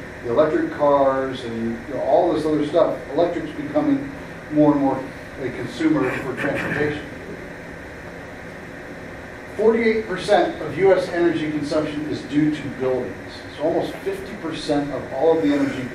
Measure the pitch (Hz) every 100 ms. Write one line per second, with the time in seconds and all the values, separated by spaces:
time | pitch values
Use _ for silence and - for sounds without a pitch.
0 | - - 120 117 156 160 156 - 147 143
1 | 135 135 135 - 120 113 117 117 - 123
2 | 120 156 175 147 156 151 147 170 - -
3 | - 143 170 165 - - - 302 - -
4 | - - - - - 151 147 143 135 127
5 | - - - - 127 - - - 156 151
6 | 127 120 - - - - - 147 147 147
7 | - - - - - - - - - -
8 | - - - - - - - - - -
9 | - - - - - - 226 226 226 214
10 | - 180 - 185 165 - 151 156 190 185
11 | 180 175 170 151 151 151 - 156 151 -
12 | - - - 147 151 147 127 120 131 123
13 | 101 98 - - - - 156 175 151 -
14 | 196 - - - 160 143 - 143 143 127
15 | - 135 160 160 147 143 131 123 120